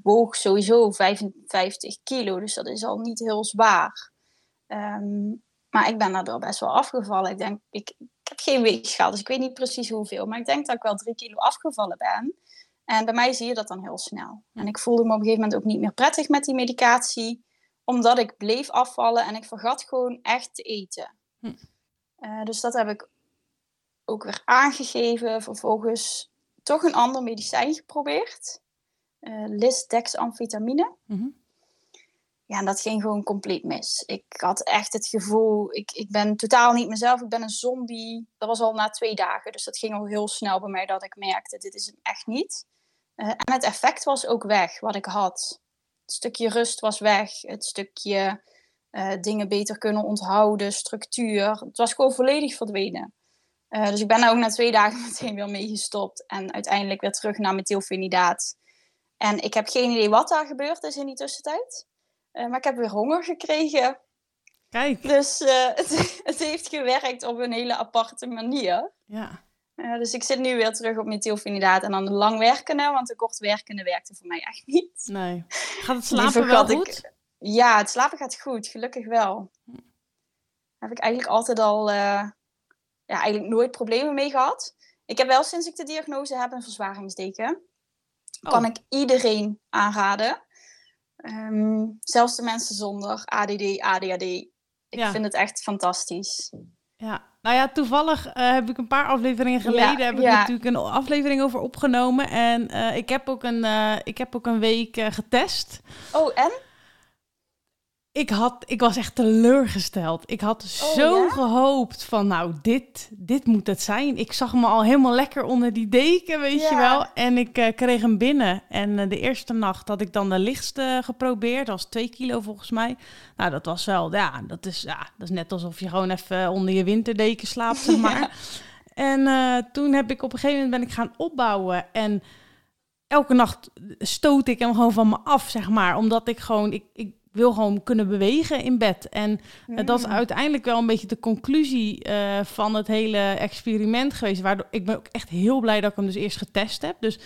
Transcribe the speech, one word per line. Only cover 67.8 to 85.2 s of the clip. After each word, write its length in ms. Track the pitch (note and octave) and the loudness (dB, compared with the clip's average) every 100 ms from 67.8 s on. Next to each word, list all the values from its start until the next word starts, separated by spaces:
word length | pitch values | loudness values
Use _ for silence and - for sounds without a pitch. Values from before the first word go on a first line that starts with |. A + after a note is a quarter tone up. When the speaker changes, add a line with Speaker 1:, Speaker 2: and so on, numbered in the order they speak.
| C4 A#3 A3+ - B3 | -2 0 -2 -4 -12
Speaker 1:
manier. 640 | A3+ A#3 C#4 G3 F3 E4+ _ | -8 -4 -2 0 0 -2 _
Speaker 2:
Ja. 400 | _ G#3+ G#3+ E3+ _ _ _ | _ -12 -12 -16 _ _ _
Speaker 1:
Eh, 240 | - A#3+ A#3 | -12 -6 -4
dus 140 | A#3 | -4
ik 100 | B3 | -4
zit 160 | - C4+ | -2 -2
nu 180 | B3+ B3 | 0 0
weer 160 | A3 | 0
terug 260 | A3 A3+ A3 | -2 -4 -4
op 60 | G#3+ | -4
methylfenidaat 760 | G#3+ G#3+ G#3 G#3 G3+ F#3+ F#3+ | -4 -4 -4 -4 0 4 4
en 80 | G#3 | 2
dan 140 | F#3+ | -4
de 60 | G3 | -2
langwerkende, 800 | G3+ G#3 A3 A3+ C#4 - D4 D4 | 2 2 4 2 2 0 -2 0
want 160 | C#4 A#3+ | 0 -4
de 80 | A3+ | -6
kortwerkende 680 | A3+ - G#3 G#3 - G3+ | -6 -4 -4 -4 -6 -10
werkte 320 | F3+ F3 - | -6 -6 -8
voor 120 | F#3+ F3 | -18 -12
mij 140 | E3+ | -10
echt 220 | - - - | -10 -16 -2
niet. 380 | D4+ F4+ - - | -2 -2 -10 -10
Speaker 2:
Nee. 380 | G3 F3+ F3 E3+ | -6 -6 -6 -8
Gaat 480 | - - - - B3 | -10 -10 -8 -6 -4
het 120 | - | -2
Speaker 1:
Die 100 | A#3+ | 0
Speaker 2:
slapen 140 | C4 | 2
Speaker 1:
vergat 360 | B3 A#3+ A#3+ - | 4 6 6 6
Speaker 2:
wel 120 | C#4+ | 2
Speaker 1:
ik 60 | F#4+ | -2
Speaker 2:
goed? 240 | - - _ _ _ | -8 -16 _ _ _
Speaker 1:
Ja, 380 | G3+ A3 A#3+ G#3+ | 0 6 8 6
het 120 | G3+ | 4
slapen 280 | A#3+ C#4 D#4 | 0 0 -2
gaat 220 | C4 - | -10 -10
goed, 260 | C#4+ A#3 G#3+ | -8 -8 -8
gelukkig 400 | A3+ A#3+ B3 A3 | -10 -10 -10 -2
wel. 440 | A#3 G3+ G#3 F#3+ _ | 0 0 -2 -10 _
Speaker 2:
Hm. 60 | _ B3 - _ _ _ _ _ _ _ _ - | _ -20 -20 _ _ _ _ _ _ _ _ -16
Speaker 1:
Heb 120 | A3 | -12
ik 80 | A#3 | -4
eigenlijk 340 | A3+ B3 B3+ | -2 0 0
altijd 260 | A3 A#3 A3+ | 0 2 2
al, 320 | G#3+ G#3 G#3+ | 2 2 0
eh, 320 | G3+ G3+ G3+ G#3 - _ _ _ _ _ _ | 0 0 0 -4 -12 _ _ _ _ _ _
ja, 160 | - - | -8 -2
eigenlijk 260 | G#3+ G#3 G3+ | 0 -2 0
nooit 160 | A3+ B3 | 0 0
problemen 440 | - A3 A#3 D4 | -2 -2 -2 0
mee 160 | C#4 C#4+ | -2 0
gehad. 440 | C#4 B3+ B4+ - _ _ _ | 0 0 -2 -10 _ _ _
Ik 140 | - | -6
heb 80 | A3 | 0